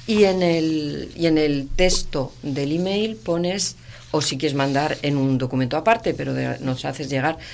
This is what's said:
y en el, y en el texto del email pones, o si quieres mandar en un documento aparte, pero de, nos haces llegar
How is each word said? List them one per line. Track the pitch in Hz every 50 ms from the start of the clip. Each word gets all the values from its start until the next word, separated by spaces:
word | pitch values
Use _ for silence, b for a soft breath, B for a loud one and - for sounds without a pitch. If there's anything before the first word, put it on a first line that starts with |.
| -
y | - 220 208 208
en | 190 185 185
el, | 180 170 165 165 160 160 156 156 151 147 143 143 135 - -
y | - 165
en | 165 160
el | 156 156 147 143 139 135 139 -
texto | - 180 185 185 - - - - 151 127 120 - - -
del | 143 135 143 139 139
email | 156 170 180 190 196 208 214 220 220
pones, | 214 - 180 170 170 175 175 185 202 190 - - B B B B B B B
o | - 156
si | 139 - 139
quieres | 131 156 151 135
mandar | 143 139 139 135 139 147 151 - -
en | - 143 143
un | 139 135 135 131
documento | 127 131 123 131 131 131 123 139
aparte, | 156 156 220 233 226 - 185 156
pero | 139 143 135 131
de, | 131 131 123 123 127
nos | 131 135 131 127 -
haces | 143 135 - 147 131
llegar | 139 131 131 156 160 - B B